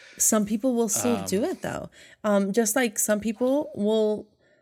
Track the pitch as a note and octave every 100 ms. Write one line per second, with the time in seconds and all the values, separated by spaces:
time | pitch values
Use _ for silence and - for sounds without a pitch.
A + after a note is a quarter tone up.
0 | - - - A3 G#3 A3 C4 A#3+ A3+ -
1 | B3 A3+ F3+ F#3+ D4+ F4+ - - - -
2 | - - G#3+ G3+ G3 G3+ A3+ C4+ A#3+ -
3 | - G#3+ G#3+ A3 B3+ C#4 D4+ D5+ G3+ A3
4 | G#3+ G#3+ - _ _ _